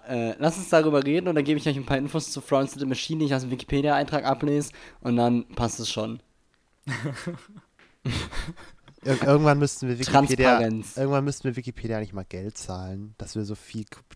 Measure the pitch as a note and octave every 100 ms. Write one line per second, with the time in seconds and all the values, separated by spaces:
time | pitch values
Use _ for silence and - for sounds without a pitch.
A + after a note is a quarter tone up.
0 | - A#2+ A2+ - D#3 F3 F#3 D#3+ D#3 C#3+
1 | C#3+ E3 F3+ D#3 C#3+ D3+ D#3 C#3 B2+ C3+
2 | C#3 D#3+ - C#3 - C3+ C3+ C#3 C3+ B2+
3 | - D#3+ D3 C3+ B2+ B2 - C#3+ D3 C#3+
4 | C#3+ D3 C3+ C3 D3 D3 D3 - - -
5 | B2 A#2+ A#2+ A#2+ - - A#2 - A2 A#2
6 | A2 A#2 _ _ _ _ _ _ - A2+
7 | C#3 B2 F3 E3+ - G#3 _ _ _ _
8 | B2+ B2+ B2+ - D#3 - - - - -
9 | C3 C3 C3 D3 D3+ C#3+ C#3+ - B2+ A#2+
10 | B2+ C#3 C#3 C3 B2+ A#2 A2+ A2 G#2+ -
11 | C#3 C#3 C#3+ - C3 B2 B2 - A2+ A2
12 | G#2 G2 F#2 F2+ G2+ - - F#2 F#2 G2
13 | G#2+ G#2+ G2 A2 G#2 G#2 - A2 G#2 -
14 | _